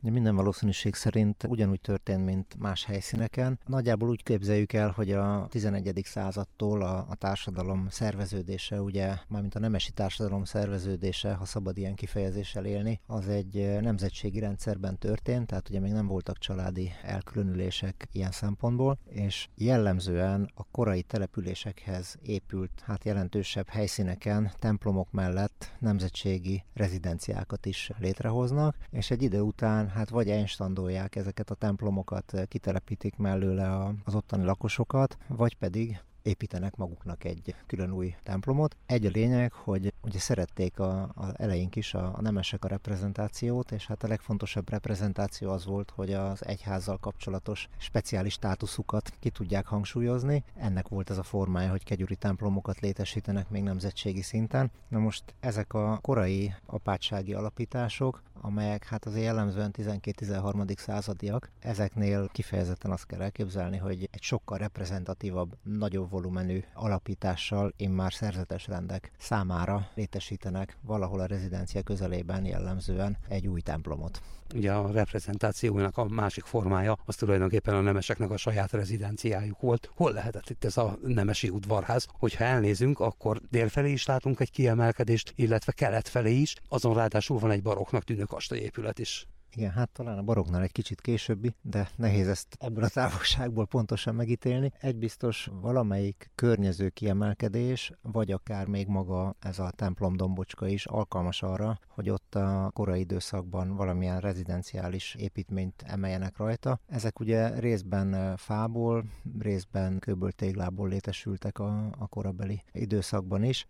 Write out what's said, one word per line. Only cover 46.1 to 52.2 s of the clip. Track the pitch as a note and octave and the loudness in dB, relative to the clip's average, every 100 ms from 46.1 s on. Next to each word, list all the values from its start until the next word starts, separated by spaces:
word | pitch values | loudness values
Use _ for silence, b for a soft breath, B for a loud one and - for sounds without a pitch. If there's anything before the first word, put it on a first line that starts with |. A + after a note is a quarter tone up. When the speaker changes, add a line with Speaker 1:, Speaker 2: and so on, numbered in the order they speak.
Speaker 1:
az | G2 G2 G2 - | 0 0 -2 -6
egyházzal | G2+ G2 F#2+ F#2 F#2+ | -6 -4 -2 -2 -4
kapcsolatos | G#2+ - - F#2+ - G#2 - b | -4 -6 -4 -4 -4 -6 -6 b
speciális | - - - G#2 G2 | -4 -2 0 0 0
státuszukat | - G2+ F#2+ G#2 - G#2+ G#2+ - - | -2 -2 -2 -2 -4 -2 -2 -2 -4
ki | A#2 | -4
tudják | - F#2 G2 G2 | -2 0 0 0
hangsúlyozni. | G#2 G2+ B2 A#2+ B2 C3 D3 - | -2 -2 0 2 2 2 2 0
Ennek | - A2 F#2 - | -4 0 0 0
volt | G2+ F#2 | -2 -2
ez | F#2+ | -2
a | |
formája, | F#2 G#2 F#2+ F2+ F#2 | -2 0 2 2 2
hogy | F#2 | 0
kegyuri | - F#2+ F#2 | 0 -2 -2
templomokat | G2 | 0